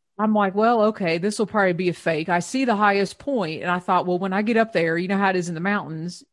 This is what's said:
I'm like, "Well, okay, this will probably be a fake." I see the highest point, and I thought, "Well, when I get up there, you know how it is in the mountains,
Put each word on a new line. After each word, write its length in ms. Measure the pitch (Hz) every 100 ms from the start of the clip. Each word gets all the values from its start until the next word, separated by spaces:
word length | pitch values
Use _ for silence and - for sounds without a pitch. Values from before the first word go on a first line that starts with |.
| _ -
I'm 160 | 214
like, 220 | 214 196 196
"Well, 260 | 226 240 214
okay, 340 | 214 185 165
this 180 | 196 208
will 80 | 208
probably 280 | 220 190
be 160 | 175 180
a 40 |
fake." 360 | 160 - 160 165
I 100 | 175
see 260 | 170 262 262
the 100 | 208
highest 440 | 208 202 190 -
point, 420 | - 262 170 160
and 80 | 180
I 60 | 180
thought, 280 | 175 180 175
"Well, 100 | 180
when 140 | 190
I 80 | 185
get 160 | 214 226
up 160 | 226
there, 240 | 180 165 170
you 100 | 180
know 100 | 196
how 100 | 196
it 60 | 180
is 140 | 170
in 60 | 160
the 60 |
mountains, 640 | 190 208 143 160 165 175 -